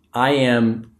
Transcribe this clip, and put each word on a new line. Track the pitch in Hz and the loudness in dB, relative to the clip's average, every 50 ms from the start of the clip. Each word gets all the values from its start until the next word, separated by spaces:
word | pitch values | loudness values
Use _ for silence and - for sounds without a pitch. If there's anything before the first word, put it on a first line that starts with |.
| _ _ - | _ _ -4
I | 120 123 135 | -2 0 0
am | 143 139 131 123 123 120 117 113 113 110 113 - - _ | 0 0 0 0 2 2 0 0 -2 -4 -8 -14 -14 _